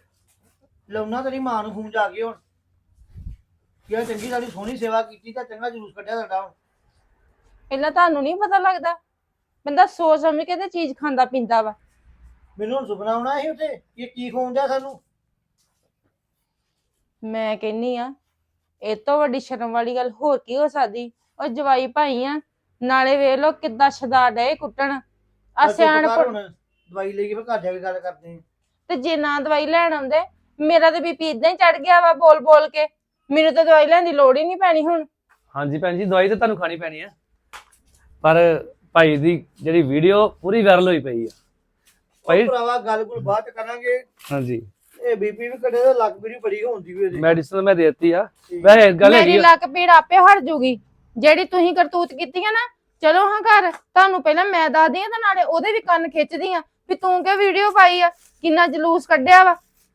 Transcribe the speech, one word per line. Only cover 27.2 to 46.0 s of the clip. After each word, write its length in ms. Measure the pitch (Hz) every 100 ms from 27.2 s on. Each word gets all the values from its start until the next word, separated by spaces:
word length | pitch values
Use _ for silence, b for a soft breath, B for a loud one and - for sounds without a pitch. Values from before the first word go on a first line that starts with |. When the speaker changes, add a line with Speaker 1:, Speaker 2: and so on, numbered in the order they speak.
Speaker 1:
ਕੇ 100 | 208
ਫਿਰ 100 | 214
ਘਰ 180 | 233 220
ਜਾ 120 | 180
ਕੇ 60 | 185
ਗੱਲ 200 | 185 180
ਕਰਦੇ 360 | 180 175 170 165
ਆ। 40 | _ _ _ _ -
Speaker 2:
ਤੇ 80 | 311
ਜੇ 220 | 294 311
ਨਾ 220 | 294 285
ਦਵਾਈ 280 | 285 294 302
ਲੈਣ 260 | 330 339
ਆਉਂਦੇ, 340 | 302 269 302 370 _ _ -
ਮੇਰਾ 320 | 302 330 320
ਤੇ 80 | 320
ਬੀ 140 | 330
ਪੀ 160 | 302 320
ਇਦਾਂ 220 | 226 320
ਹੀ 40 | 370
ਚੜ 220 | 349 339
ਗਿਆ 240 | 359 349
ਵਾ 120 | 339
ਬੋਲ 260 | 330 330 311
ਬੋਲ 300 | 269 302 302
ਕੇ। 200 | 302 302 _ _ _ -
ਮੈਨੂੰ 220 | 294 320
ਤਾਂ 120 | 302 330
ਦਵਾਈ 220 | 311 294
ਲੈਣ 180 | 339 339
ਦੀ 60 |
ਲੋੜ 260 | 285 269 262
ਹੀ 60 |
ਨਹੀਂ 140 | 330 370
ਪੈਣੀ 280 | 370 311 311
ਹੁਣ। 200 | 330 302 _ _ _ _ 139
Speaker 3:
ਹਾਂਜੀ 220 | 143 151
ਭੈਣ 200 | 180 175
ਜੀ, 80 | 196
ਦਵਾਈ 220 | 185 196
ਤਾਂ 80 | 208
ਤੁਹਾਨੂੰ 220 | 226 196
ਖਾਣੀ 180 | 165 170
ਪੈਣੀ 260 | 165 156
ਆ, 80 | 196 _ _ _ _ - _ _ _ _ _ _
ਪਰ 440 | 156 165 170 156 - - _
ਭਾਈ 240 | 170 160 147
ਦੀ 280 | 160 165 - _
ਜਿਹੜੀ 180 | 151 170
ਵੀਡੀਓ 480 | 135 147 180 202 214
ਪੂਰੀ 340 | - 175 226
ਵਾਇਰਲ 240 | 202 180 185
ਹੋਈ 120 | 165
ਪਈ 260 | 131 117 113
ਆ। 20 | - _ _ _ _ _ _ _ _ -
ਭਾਈ 160 | 175
Speaker 1:
ਉਹ 60 | 247
ਭਰਾਵਾ, 300 | 247 240 247
ਗੱਲ 260 | 208 220
ਗੁੱਲ 160 | 220 233
ਬਾਅਦ 260 | 190 214 226
ਚ 40 |
ਕਰਾਂਗੇ। 540 | 226 226 240 247 247 - _ -
Speaker 3:
ਹਾਂਜੀ। 360 | 139 123 113 104 _ _ -
Speaker 1:
ਇਹ 120 | 240 214
ਬੀ 160 | 214
ਪੀ 180 | 208 240
ਵੀ 80 | 254
ਕੱਢੇ 280 | 240 240 262
ਦਾ, 80 |
ਲੱਕ 240 | 247